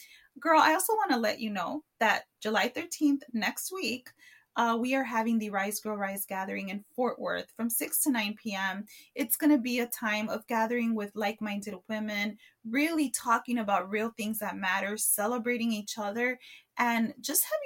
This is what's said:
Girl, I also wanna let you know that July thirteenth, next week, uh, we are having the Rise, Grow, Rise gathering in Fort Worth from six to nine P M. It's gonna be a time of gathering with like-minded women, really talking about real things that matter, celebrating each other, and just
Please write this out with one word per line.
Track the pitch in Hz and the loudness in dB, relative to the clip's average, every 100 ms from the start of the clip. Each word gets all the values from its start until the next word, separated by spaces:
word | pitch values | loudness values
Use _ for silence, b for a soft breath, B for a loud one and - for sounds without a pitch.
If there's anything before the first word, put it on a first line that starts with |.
| B B B - | B B B -2
Girl, | 320 311 | 6 8
I | 294 | 8
also | 330 - | 6 2
wanna | 440 403 247 | 2 2 2
let | 220 - | 2 0
you | 220 | -4
know | 196 170 302 - - | -4 -4 -6 -6 2
that | 214 - - - | 2 2 -2 -8
July | 214 214 220 | 0 2 0
thirteenth, | - 339 - 294 277 - | -2 -8 2 4 4 0
next | 226 214 - - | -2 -2 -4 -6
week, | 381 240 247 - - B B B - | -4 -4 -6 -10 -20 B B B 0
uh, | 233 226 | 2 2
we | 254 269 | 2 0
are | |
having | 240 226 226 226 | 0 0 2 2
the | 214 | 0
Rise, | 196 202 214 | -2 -2 -4
Grow, | 214 | -4
Rise | 208 196 196 - | -4 -4 -4 -6
gathering | 190 190 196 196 | -6 -6 -6 -6
in | 202 - - | -8 -8 -2
Fort | 247 - | -2 -2
Worth | 180 175 - - | -4 -4 -6 -6
from | 233 | -4
six | - - - | -2 -2 0
to | 311 | 2
nine | 240 208 208 | 2 0 -4
P | 220 | -6
M. | 190 190 190 208 B B | -4 -4 -4 -10 B B
It's | - 277 - | -6 -2 2
gonna | 294 294 | 4 4
be | 247 247 | 4 0
a | 240 | 0
time | - 220 214 214 | -2 -2 -2 -2
of | 220 - | -6 -2
gathering | 226 220 240 233 220 | 0 2 2 0 0
with | 202 | -4
like-minded | 208 208 214 214 202 208 185 - | -4 -4 -2 -6 -6 -6 -10 -8
women, | 214 214 208 214 208 B B 220 | -6 -4 -2 -4 -6 B B -2
really | 254 311 320 285 | 0 2 2 0
talking | - 247 233 247 240 | 0 2 0 2 -2
about | 202 196 185 | 2 0 0
real | 208 226 | -2 -2
things | - 208 220 | -4 -4 -4
that | 202 190 | -4 -2
matter, | 190 190 196 214 | 0 0 -2 -2
celebrating | - - 208 247 233 240 233 | 0 2 0 0 0 0 0
each | 214 208 233 | -2 -4 -6
other, | 202 220 247 247 B B B - | -4 -2 -2 -2 B B B -2
and | 240 233 226 - | 2 2 0 -2
just | - 294 - 605 | -2 0 0 -2